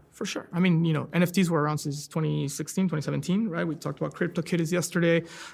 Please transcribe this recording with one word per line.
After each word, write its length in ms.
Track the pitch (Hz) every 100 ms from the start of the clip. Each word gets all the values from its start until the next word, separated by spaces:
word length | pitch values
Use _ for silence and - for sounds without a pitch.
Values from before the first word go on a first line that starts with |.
| _
For 160 | - 208
sure. 220 | - -
I 80 | 175
mean, 240 | 185 165
you 80 | 165
know, 160 | 147 127
N 100 | 170
F 100 | 175
Ts 160 | 185 170
were 120 | 160
around 160 | 147 151
since 280 | 151 143 -
twenty 400 | 165 151 151 139
sixteen, 400 | - 156 - 185
twenty 140 | 156
seventeen, 460 | 143 143 147 190 226
right? 180 | 170 170
We 80 |
talked 260 | 151 147 143
about 140 | 156
CryptoKitties 560 | - 170 185 - 170 160
yesterday. 520 | 180 - 175 170 165 165 - -